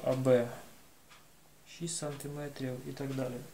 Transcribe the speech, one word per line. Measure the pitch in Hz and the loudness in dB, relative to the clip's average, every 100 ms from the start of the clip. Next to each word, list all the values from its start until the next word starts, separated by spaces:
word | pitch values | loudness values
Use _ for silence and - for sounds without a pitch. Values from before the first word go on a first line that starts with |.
а | - | 0
Б | 131 131 123 120 - - - - - - - - - - - - | 4 8 8 6 -2 -14 -20 -20 -20 -20 -20 -20 -20 -20 -20 -20
шість | - 170 - | -8 -6 -4
сантиметрів | 151 139 143 147 147 139 131 123 143 | -6 -6 -8 -6 -8 -6 -4 -4 -8
і | |
так | 135 139 | -6 -4
далі. | 131 127 123 139 | -2 -2 -4 -10